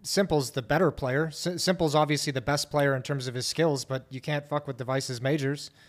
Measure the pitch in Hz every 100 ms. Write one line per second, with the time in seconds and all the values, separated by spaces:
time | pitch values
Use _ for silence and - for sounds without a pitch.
0 | - 190 202 151 123 139 113 151 170 -
1 | 131 135 160 147 175 180 180 180 160 151
2 | 151 147 151 131 120 143 - 147 143 131
3 | 123 139 127 123 120 - 165 139 - 131
4 | - 131 - 147 147 147 143 123 127 135
5 | 131 120 131 156 135 143 - -